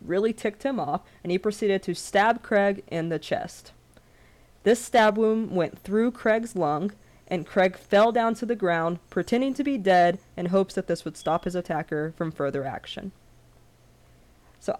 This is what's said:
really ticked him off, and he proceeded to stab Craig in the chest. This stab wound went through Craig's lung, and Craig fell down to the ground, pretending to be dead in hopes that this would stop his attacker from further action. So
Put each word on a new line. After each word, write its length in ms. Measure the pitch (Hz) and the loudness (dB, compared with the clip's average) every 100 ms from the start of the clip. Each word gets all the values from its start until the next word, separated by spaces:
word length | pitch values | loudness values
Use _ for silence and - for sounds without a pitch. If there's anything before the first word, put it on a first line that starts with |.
| - | -4
really 280 | 180 220 | -2 -2
ticked 300 | 220 220 202 | -2 -6 -4
him 160 | 269 247 | -4 -4
off, 220 | 143 165 - - | -4 -6 -8 -12
and 80 | 175 | -4
he 80 | 185 | -2
proceeded 420 | 214 208 214 190 | -2 -2 -2 -2
to 120 | - 170 | -2 -8
stab 480 | - 202 214 240 | -2 2 2 0
Craig 400 | - 208 202 196 - | 0 2 2 0 -6
in 200 | 165 165 | -6 -4
the 80 | 156 | -6
chest. 540 | - - - - - - _ _ _ _ _ _ _ _ | -4 -6 -6 -14 -20 -20 _ _ _ _ _ _ _ _
This 200 | 202 240 | 2 2
stab 340 | - 240 214 214 | 2 4 4 4
wound 340 | 220 220 220 | 2 0 0
went 280 | 185 160 - | -2 -2 -4
through 320 | - 214 240 | -4 0 0
Craig's 440 | - 226 220 233 185 | 0 0 0 0 -2
lung, 360 | 151 151 196 - _ _ - | 0 0 -4 -8 _ _ -8
and 200 | 185 151 | -6 -2
Craig 300 | 202 185 185 | 2 2 0
fell 340 | - 202 226 | 0 4 4
down 240 | 233 226 226 | 4 0 -2
to 100 | 226 | -4
the 120 | 226 | -2
ground, 420 | 180 170 165 170 - | 0 0 0 -4 -4
pretending 440 | 180 170 233 269 | -4 0 0 0
to 100 | 262 | -2
be 140 | 285 269 | -2 0
dead 420 | 190 180 175 185 - - | 4 6 6 2 -6 -8
in 120 | 175 | 0
hopes 280 | 190 190 - | 0 0 -2
that 120 | - | -4
this 180 | 170 165 | -4 -6
would 100 | - | -8
stop 300 | - 170 185 | -2 -2 -2
his 100 | 175 | -6
attacker 580 | - 156 160 151 156 156 | -4 -6 -4 -4 -6 -6
from 120 | 165 | -6
further 360 | 160 143 139 131 | -4 -4 -4 -6
action. 480 | - - - 196 - _ _ _ _ _ _ _ _ _ _ _ _ _ _ | -8 -12 -14 -14 -16 _ _ _ _ _ _ _ _ _ _ _ _ _ _
So 160 | - - | -6 2